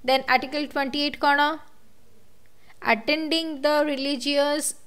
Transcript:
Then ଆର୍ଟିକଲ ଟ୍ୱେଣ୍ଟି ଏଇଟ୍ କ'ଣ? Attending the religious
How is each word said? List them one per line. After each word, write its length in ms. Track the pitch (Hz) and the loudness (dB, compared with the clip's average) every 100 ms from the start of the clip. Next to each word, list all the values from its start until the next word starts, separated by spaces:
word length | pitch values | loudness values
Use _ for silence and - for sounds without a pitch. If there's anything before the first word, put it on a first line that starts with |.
| 254 | 4
Then 120 | 269 262 | 2 4
ଆର୍ଟିକଲ 320 | 254 262 294 294 | 2 2 -4 -2
ଟ୍ୱେଣ୍ଟି 260 | 294 269 294 285 | -2 -2 0 -2
ଏଇଟ୍ 120 | 285 | 2
କ'ଣ? 160 | 294 285 294 311 - - - - - - - - - - - - - | 2 4 4 0 -10 -18 -18 -20 -20 -20 -20 -20 -20 -18 -18 -6 0
Attending 640 | 220 220 302 311 330 320 285 | 2 2 -2 2 0 0 -2
the 140 | 294 302 302 | 2 4 2
religious 800 | 269 277 285 254 285 285 302 - - | 0 -2 -2 0 2 2 0 -2 -6